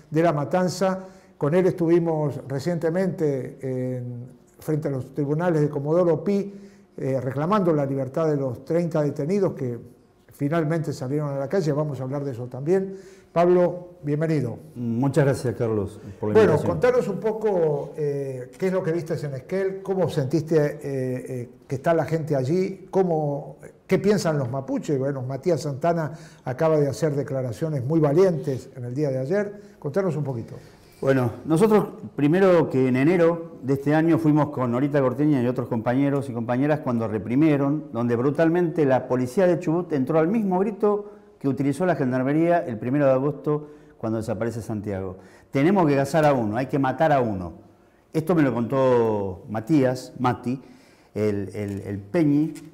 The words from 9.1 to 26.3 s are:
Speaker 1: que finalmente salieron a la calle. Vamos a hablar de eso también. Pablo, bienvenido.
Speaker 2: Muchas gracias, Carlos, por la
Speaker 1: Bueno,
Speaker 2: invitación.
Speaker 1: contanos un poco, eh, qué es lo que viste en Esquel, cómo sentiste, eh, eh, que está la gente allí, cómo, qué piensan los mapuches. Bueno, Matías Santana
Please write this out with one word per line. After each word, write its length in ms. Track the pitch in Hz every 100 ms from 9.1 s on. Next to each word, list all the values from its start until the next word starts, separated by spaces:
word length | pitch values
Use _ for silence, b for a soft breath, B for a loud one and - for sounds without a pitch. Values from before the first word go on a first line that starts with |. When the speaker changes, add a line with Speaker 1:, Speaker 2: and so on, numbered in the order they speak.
| 147 143 202 185
Speaker 1:
que 260 | - 127 117 - - _ _ _
finalmente 580 | - 143 165 156 165 151
salieron 380 | 127 127 147 147
a 80 | 139
la 100 | 135
calle. 240 | 196 156
Vamos 300 | 143 156 131
a 20 |
hablar 220 | 131 143 139
de 60 |
eso 160 | 117 123
también. 480 | 127 143 190 196 B B B B
Pablo, 580 | 165 180 180 175 - - -
bienvenido. 560 | 143 147 160 156 120 107 -
Speaker 2:
Muchas 500 | - 120 117 139 143
gracias, 320 | 139 120 123 104
Carlos, 460 | 117 110 95 - 104 -
por 100 | -
la 40 |
Speaker 1:
Bueno, 200 | 220 190
Speaker 2:
invitación. 180 | 151 -
Speaker 1:
contanos 360 | 160 247 247 202
un 120 | 190
poco, 760 | 220 214 214 185 156 143 - -
eh, 540 | 147 139 135 127 123 -
qué 100 | 190
es 60 |
lo 80 | 185
que 100 | 160
viste 220 | 170 160 160
en 120 | 147 131
Esquel, 460 | - 185 190 190
cómo 260 | - 190 170
sentiste, 460 | - 131 165 156 160
eh, 220 | 147 151
eh, 680 | 143 135 127 127 127 127 117 - -
que 80 | 131
está 180 | 170
la 120 | 165 -
gente 300 | 160 151 139
allí, 520 | 127 180 190 190 -
cómo, 680 | 190 180 160 147 143 - - - - -
qué 140 | 185
piensan 400 | 190 208 170 151
los 100 | 123
mapuches. 480 | 135 131 277 170 139
Bueno, 240 | 135 139
Matías 400 | 127 135 180 160
Santana 500 | 151 135 170 170 151 B B